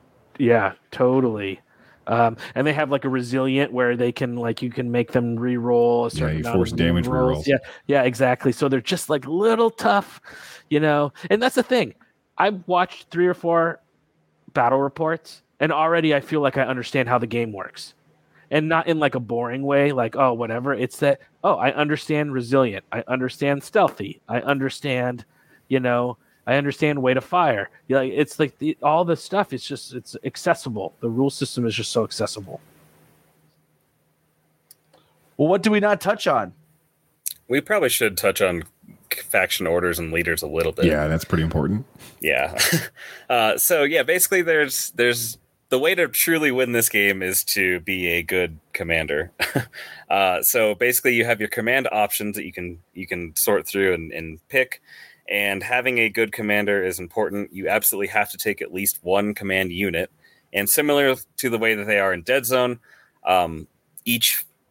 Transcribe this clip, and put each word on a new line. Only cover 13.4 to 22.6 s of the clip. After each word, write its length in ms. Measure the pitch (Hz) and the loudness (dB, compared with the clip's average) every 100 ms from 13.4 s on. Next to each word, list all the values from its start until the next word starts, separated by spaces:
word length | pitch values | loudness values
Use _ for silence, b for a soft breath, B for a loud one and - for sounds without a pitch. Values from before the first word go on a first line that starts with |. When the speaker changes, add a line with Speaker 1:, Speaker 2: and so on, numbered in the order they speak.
| 170 170 165 165 _ _ _ _ _ _ _ | 0 2 2 -2 _ _ _ _ _ _ _
Speaker 1:
battle 260 | - 120 135 | 0 2 2
reports, 640 | 139 - 160 160 - - _ - | 0 -2 -4 -4 -8 -20 _ -2
and 100 | 151 | 0
already 440 | 147 160 170 160 | 2 2 2 2
I 60 | 139 | 2
feel 200 | - 156 | 0 0
like 160 | 143 135 | 0 0
I 60 | |
understand 480 | 127 127 120 143 120 | -2 -2 -4 -2 2
how 80 | 123 | 0
the 80 | 117 | 0
game 260 | 120 117 | -2 -4
works. 400 | 98 92 - - _ _ _ _ b b | -6 -12 -14 -20 _ _ _ _ b b
And 200 | 151 156 | -2 2
not 160 | 165 170 | 2 2
in, 120 | 160 | 2
like, 160 | 143 | 2
a 60 | 127 | 0
boring 420 | 113 120 120 127 | -4 -4 -4 -4
way, 280 | 139 139 143 | 0 4 4
like, 240 | 131 113 - | 2 0 2
"Oh, 160 | 131 | 2
whatever." 400 | 117 117 113 135 | 2 -2 -4 -2
It's 280 | 123 123 - | -2 -2 0
that, 200 | 143 139 b _ | 0 0 b _
"Oh, 120 | 190 143 | 0 2
I 160 | 127 | 2
understand 580 | 139 147 151 - 151 147 | 2 0 -2 -2 -2 -2
resilient. 540 | 131 117 135 | -4 2 4